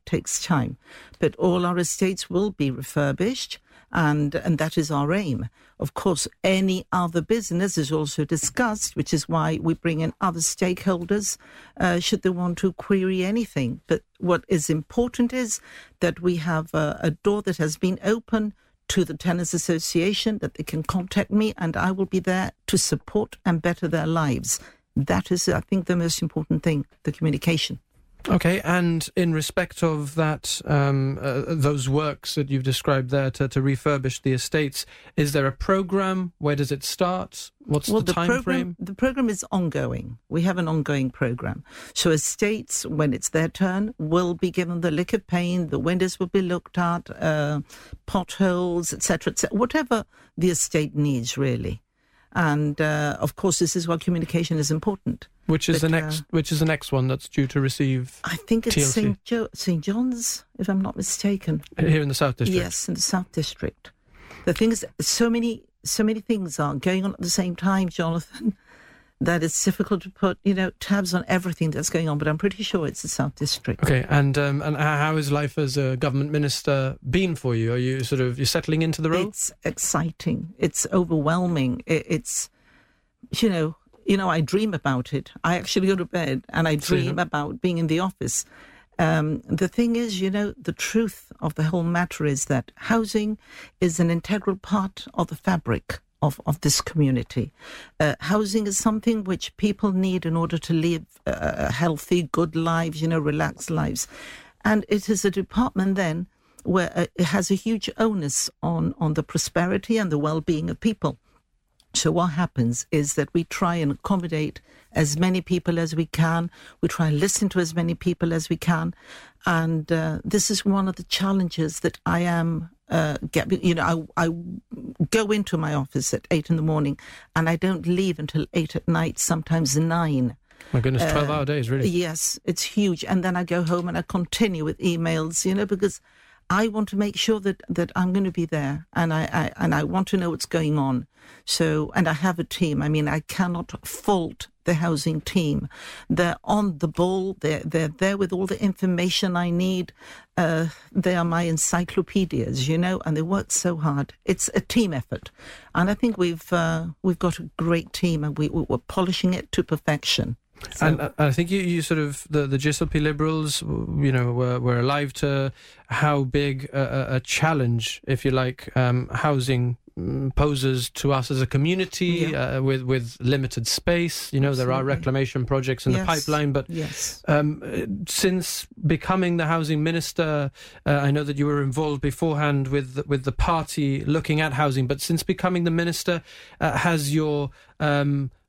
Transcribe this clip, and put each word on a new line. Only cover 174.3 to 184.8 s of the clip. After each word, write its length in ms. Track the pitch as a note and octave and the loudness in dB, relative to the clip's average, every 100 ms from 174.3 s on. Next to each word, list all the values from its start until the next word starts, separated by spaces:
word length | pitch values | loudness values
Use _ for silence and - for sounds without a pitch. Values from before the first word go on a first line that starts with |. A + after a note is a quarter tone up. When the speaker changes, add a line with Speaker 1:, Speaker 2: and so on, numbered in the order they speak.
Speaker 2:
You 80 | C#3 | 0
know, 140 | C#3 | 2
there 140 | C3 B2+ | 2 0
are 120 | C3 | 0
Speaker 1:
Absolutely. 140 | C3+ | 0
Speaker 2:
reclamation 500 | C3+ - C3 C3 C3+ | 0 0 0 0 -2
projects 400 | B2 C3+ B2+ B2+ | 0 0 0 -2
in 80 | C3 | 0
the 60 | B2+ | 0
Speaker 1:
Yes. 80 | F#3 | 2
Speaker 2:
pipeline, 460 | D#3+ D3 D3+ D3 | 0 0 0 2
but, 180 | C#3 - | 0 -2
Speaker 1:
Yes. 520 | E3 D3 - - - - | -6 -6 -6 -8 -6 0
Speaker 2:
um, 340 | D3 D3+ D3+ | 2 2 -2
uh, 220 | - - - F#3+ E3 | -6 -4 -4 -6 -6
since 580 | - F#3+ F#3 E3+ - - - D3+ | 0 2 0 -2 -8 -10 -4 0
becoming 500 | D#3+ - F#3+ F3+ E3+ | 0 2 2 2 2
the 80 | |
housing 380 | D#3 E3 D3+ D3+ | 2 0 2 0
minister, 680 | D#3 E3 - - D#3 D3+ C#3 - - - - | 2 0 -2 -2 0 0 -2 -6 -20 -6 0
uh, 40 | |
I 200 | C#3+ C#3+ | 2 4
know 120 | D3 | 2
that 140 | D3 C#3+ | 0 0
you 80 | |
were 180 | D3 C#3+ | 2 2
involved 380 | C#3 C3 D#3 C#3+ | 0 0 0 0
beforehand 680 | C#3+ - E3 D3 D3 C#3 C3 | -2 0 0 2 2 2 2
with, 380 | C#3+ C3 C3 D3 | -2 -2 -6 -2
with 180 | C#3 | -2
the 80 | C3+ | 0
party 760 | - - E3 - - C#3+ C3+ C#3+ | 0 2 2 -2 -2 0 0 0
looking 340 | D3+ - D3+ | 0 2 0
at 140 | D#3 | 0
housing, 320 | B2+ D3 C3+ | 2 2 2